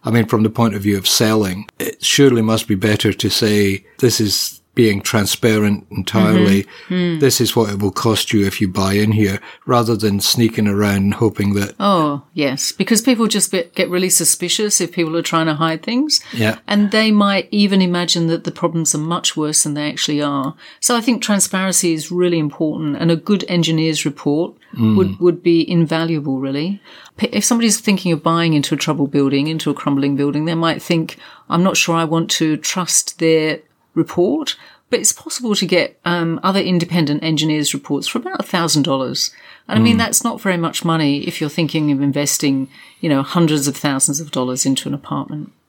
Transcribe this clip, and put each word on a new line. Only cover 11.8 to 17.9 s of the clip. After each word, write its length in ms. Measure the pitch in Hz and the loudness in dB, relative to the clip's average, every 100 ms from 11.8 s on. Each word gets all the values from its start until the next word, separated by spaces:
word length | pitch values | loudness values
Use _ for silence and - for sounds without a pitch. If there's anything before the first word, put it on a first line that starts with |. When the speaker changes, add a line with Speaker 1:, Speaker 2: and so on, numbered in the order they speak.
| 202 190 151 143 - | 0 2 0 -2 -8
Speaker 2:
yes, 380 | - 147 135 - | -4 -2 -2 -6
because 280 | - 190 220 | -4 0 2
people 280 | 226 240 220 | 2 2 2
just 240 | 208 - | 0 -2
be-, 140 | 190 170 - | -2 -4 -4
get 120 | 175 | -2
really 180 | 180 185 | 0 0
suspicious 720 | - 160 - 175 - 214 202 | 0 0 -2 -2 -2 0 0
if 100 | 175 | -2
people 240 | - 165 165 | -2 -2 -2
are 60 | |
trying 240 | 160 165 160 | 0 0 0
to 80 | |
hide 300 | 151 165 160 | 0 -2 -2
things. 380 | 165 240 302 - - | -2 -2 0 -2 -4
Speaker 1:
Yeah. 240 | 120 107 - - | -2 -2 -2 -2
Speaker 2:
And 220 | 208 208 | 0 2
they 220 | 220 220 | 2 4
might 360 | 208 202 196 - | 4 4 0 -2
even 320 | 208 202 196 | 0 2 4
imagine 420 | 180 | 2